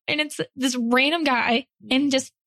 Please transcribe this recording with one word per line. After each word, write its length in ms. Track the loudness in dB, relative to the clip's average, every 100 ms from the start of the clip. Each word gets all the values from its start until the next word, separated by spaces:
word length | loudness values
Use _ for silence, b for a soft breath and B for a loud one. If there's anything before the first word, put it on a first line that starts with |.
| -4
and 120 | -4
it's 200 | -4 -6 -8 -2
this 200 | -2 0
random 480 | 2 2 2 2
guy 440 | 0 0 0 -2 -4 _ -2
and 200 | 0 2
just 200 | 0 -2 _